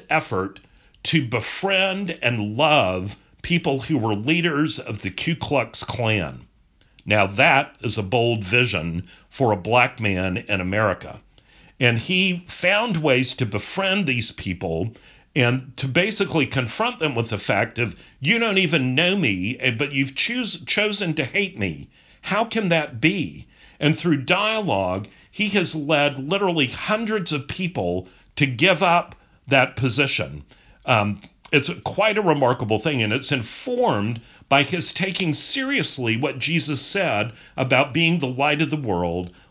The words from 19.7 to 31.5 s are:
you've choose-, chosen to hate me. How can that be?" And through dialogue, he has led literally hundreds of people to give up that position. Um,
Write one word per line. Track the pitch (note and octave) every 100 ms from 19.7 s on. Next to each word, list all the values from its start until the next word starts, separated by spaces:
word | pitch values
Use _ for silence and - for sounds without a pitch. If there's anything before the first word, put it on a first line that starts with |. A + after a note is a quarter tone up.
| A2+ D3
you've | C#3 C3+ -
choose-, | - B3 A3 -
chosen | - - G#3+ G3+ F3
to | D#3
hate | B2+ G3+ G3 B2+
me. | G2 C#2+ C2+ _ _ _
How | - G3+
can | A3+ A3+ F#3+
that | E3 D3 A2+
be?" | D#3 G3 F#2+ C#2+ - _ - -
And | D3 D#3
through | F3 C#3
dialogue, | C3 F#3 G#3+ A3 F#3 G2 F#2 F#2+ G#2 - -
he | - G#3
has | G3 E3 D#3+
led | C#3+ D3+ C#3+ C3
literally | C#3 G3 G3 E3 B2+
hundreds | - - G#3+ A3 G#3+ E3
of | D3+ -
people | - F3 C#3+ F2+ F#2 - - _ -
to | C#3
give | A#2 F#3 E3+
up | F#3 E3+ - - _ _ -
that | C3+ C3 -
position. | B2+ A2 C3+ - C#2+ D2 - - - -
Um, | - A2+ G#2 G2+ - _ -